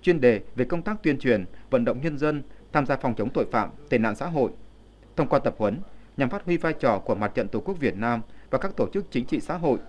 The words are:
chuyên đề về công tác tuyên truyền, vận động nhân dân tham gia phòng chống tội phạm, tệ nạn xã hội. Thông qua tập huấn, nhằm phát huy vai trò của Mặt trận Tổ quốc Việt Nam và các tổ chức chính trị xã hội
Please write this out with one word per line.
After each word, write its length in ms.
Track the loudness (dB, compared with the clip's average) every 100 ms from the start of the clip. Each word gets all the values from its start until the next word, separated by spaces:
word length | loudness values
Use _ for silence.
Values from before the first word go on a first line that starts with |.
chuyên 180 | 4 6
đề 200 | 6 4 -2 -2
về 80 |
công 180 | 0 0
tác 200 | -2 0
tuyên 160 | 0 2
truyền, 260 | 4 2 2 -10 -2
vận 140 | 0
động 160 | 2 0
nhân 180 | -2 0
dân 240 | 0 -2 -6 -16 -2
tham 140 | 0 2
gia 100 | 0
phòng 180 | 0
chống 160 | -2 -2
tội 160 | 0 0
phạm, 200 | 0 -2 -6 0
tệ 100 | 2
nạn 160 | 2
xã 120 | 0 -2
hội. 240 | 0 0 -2 -18 -20 -20 -20 -10 -2
Thông 120 | 2
qua 100 | 2
tập 160 | 2 0
huấn, 200 | 0 0 -6 -12 -14 -2
nhằm 140 | -2
phát 140 | 0
huy 120 | 0 0
vai 160 | 0
trò 260 | 0 2 2
của 160 | 0
Mặt 200 | -2 0
trận 140 | -2 -2
Tổ 120 | -4
quốc 140 | -4 -2
Việt 160 | -2 0
Nam 240 | -2 -2 -4 -14 -4
và 80 | -2
các 180 | -2 -2
tổ 120 | -2
chức 140 | -2 -2
chính 140 | -4
trị 160 | -2 -4
xã 160 | -4 -2
hội 220 | 0 0